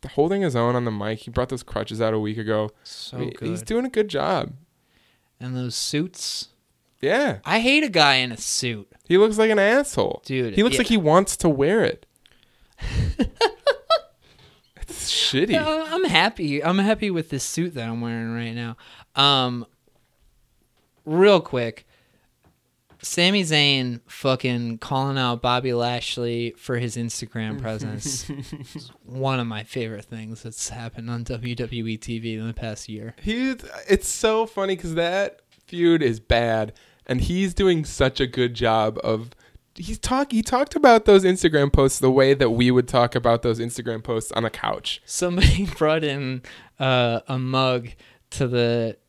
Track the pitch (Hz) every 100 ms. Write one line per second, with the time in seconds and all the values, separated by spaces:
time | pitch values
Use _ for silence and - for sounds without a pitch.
0 | - - 156 196 185 123 117 123 120 107
1 | 104 110 - 117 123 127 - 110 107 110
2 | 113 110 107 110 107 107 107 - - -
3 | - 123 123 - 160 175 - 226 254 240
4 | 214 143 143 185 - - _ _ _ _
5 | _ _ _ _ 127 127 123 113 - 147
6 | 180 - - - - _ _ _ _ _
7 | 135 220 285 104 143 202 233 294 302 180
8 | 147 131 127 113 - - 127 110 98 _
9 | _ 175 214 214 220 214 196 247 285 -
10 | - - - 131 123 101 220 254 247 226
11 | 156 165 196 - 175 143 143 214 190 -
12 | _ _ _ _ _ _ _ _ - -
13 | - - 254 - 440 - - 494 - 640
14 | - _ _ _ - _ _ - - -
15 | - - - 131 160 - 302 311 320 330
16 | 381 - 190 - 160 143 151 185 202 214
17 | 214 175 156 139 - - 170 147 113 117
18 | 117 117 113 117 117 117 117 113 - -
19 | - - 139 135 127 123 117 _ _ _
20 | _ _ _ _ _ _ _ _ _ _
21 | - 156 202 190 - 127 117 - _ _
22 | _ _ _ _ _ _ _ _ _ _
23 | - - 175 202 175 156 143 139 127 120
24 | _ - 139 131 127 120 120 113 - 135
25 | 135 135 127 120 123 123 127 120 120 123
26 | - - 120 117 117 113 - 123 120 120
27 | 117 - 117 117 110 110 117 107 107 107
28 | 123 135 - 139 135 147 131 156 123 -
29 | - 123 135 131 117 107 107 131 113 107
30 | 101 113 110 113 113 110 - 123 117 -
31 | 117 120 117 117 123 120 117 120 113 110
32 | - 113 113 110 113 113 117 107 - 107
33 | 110 - - 226 262 262 - - - 196
34 | - - 220 220 226 214 196 185 175 160
35 | 170 185 202 - _ _ _ 175 170 165
36 | 139 110 - 117 117 113 107 - _ _
37 | - 127 - 180 196 175 190 170 143 -
38 | 131 127 131 120 123 120 120 113 110 107
39 | - 110 117 - _ - _ - 180 220
40 | - 262 277 226 220 254 294 320 294 226
41 | 220 196 185 185 165 156 143 - 135 -
42 | 131 131 135 139 127 117 123 127 123 131
43 | 120 127 120 117 120 113 117 120 120 113
44 | - 113 110 - 113 - 107 104 - -
45 | - - 180 175 190 - 196 - 156 160
46 | 151 139 135 131 - - - _ 131 127
47 | 120 117 - 131 127 131 131 127 117 -
48 | - _ _ - 131 123 117 117 113 104